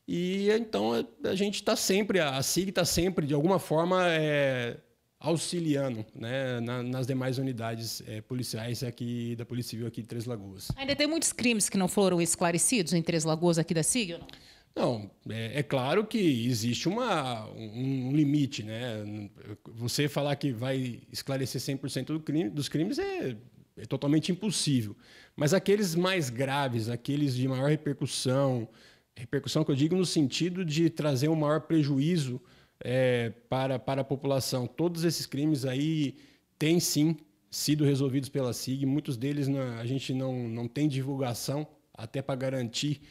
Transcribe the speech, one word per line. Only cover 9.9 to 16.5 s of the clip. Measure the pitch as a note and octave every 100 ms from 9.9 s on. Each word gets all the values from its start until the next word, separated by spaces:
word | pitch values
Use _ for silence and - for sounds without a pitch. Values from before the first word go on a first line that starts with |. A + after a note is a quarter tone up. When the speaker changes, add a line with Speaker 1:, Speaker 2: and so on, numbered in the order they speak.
| A#2+
Speaker 1:
de | G#2
Três | A#2 A2+
Lagoas. | A2+ G2 F#2+ - -
Speaker 2:
Ainda | C#4 C#4+
tem | D4
muitos | E4 -
crimes | - A#3+ G#3+ -
que | G3
não | F#3
foram | G#3 F#3+ F3
esclarecidos | E3 - E3+ E3+ - B3 D3+
em | E3+
Três | D#3+ E3
Lagoas | D#3 D#3 F3 E3
aqui | D#3+
da | E3
sig | D3+ B3 F3+
ou | E3+
não? | - - - - _ -
Speaker 1:
Não, | E3 A2 G2 _ -
é, | A2 A2+ C#3
é |
claro | C#3+ C3+ C3 F#3+ G#3+
que | A3+
existe | E3+ A#2+ A#2+